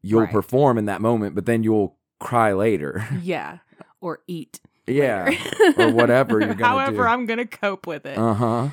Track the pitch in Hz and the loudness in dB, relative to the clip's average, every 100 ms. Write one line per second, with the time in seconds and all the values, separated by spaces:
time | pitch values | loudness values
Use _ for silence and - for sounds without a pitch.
0 | 98 113 107 104 - 131 143 113 104 92 | 2 2 4 0 0 2 2 2 -2 -2
1 | 110 117 101 - - 117 110 107 95 _ | 0 0 -2 -4 -2 0 2 2 0 _
2 | _ _ - 120 110 98 110 95 71 87 | _ _ -4 0 2 2 0 0 -4 -8
3 | 113 175 175 160 71 170 _ _ - _ | -8 -8 -6 -8 -8 -16 _ _ -20 _
4 | 175 156 - 170 - - _ _ - 135 | -12 -12 -12 -14 -14 -20 _ _ -2 0
5 | 135 101 90 339 - - 392 294 330 233 | 2 0 -2 -4 -6 4 4 6 2 4
6 | 233 247 262 214 - 95 240 262 269 214 | 4 4 4 0 0 0 0 2 -2 0
7 | 240 240 233 226 240 - 202 190 - 147 | 0 0 -2 -6 -8 -6 -6 -6 -10 -10
8 | 139 135 113 104 117 117 135 | -8 -2 0 0 0 0 -4